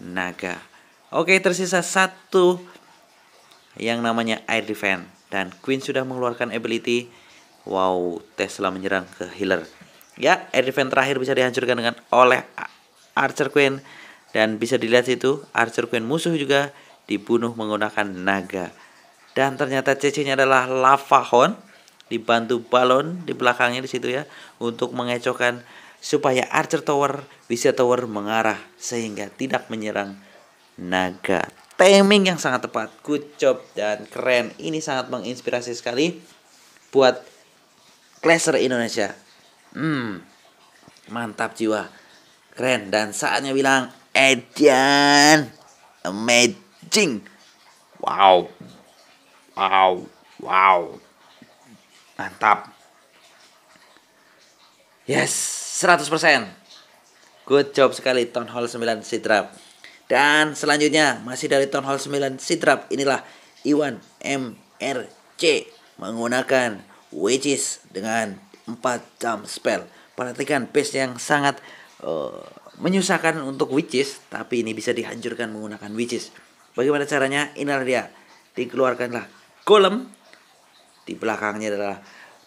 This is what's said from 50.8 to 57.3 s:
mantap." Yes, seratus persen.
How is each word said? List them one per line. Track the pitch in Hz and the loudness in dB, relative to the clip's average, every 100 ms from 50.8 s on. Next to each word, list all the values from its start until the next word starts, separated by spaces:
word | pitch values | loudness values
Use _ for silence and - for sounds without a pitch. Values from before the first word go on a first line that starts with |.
| - - _ _ _ _ - _ _ 110 _ _ _ - | 2 -12 _ _ _ _ -20 _ _ -20 _ _ _ -14
mantap." | 95 - 110 104 - _ _ _ _ _ _ _ _ _ _ _ _ _ _ _ _ _ _ _ _ _ _ _ - | -12 -2 2 2 -2 _ _ _ _ _ _ _ _ _ _ _ _ _ _ _ _ _ _ _ _ _ _ _ -4
Yes, | 135 - - - - - - | -2 -2 -4 -6 -8 -8 0
seratus | 185 170 147 | 4 4 4
persen. | 156 165 135 101 - _ - _ _ _ _ _ | 2 4 4 2 -14 _ -20 _ _ _ _ _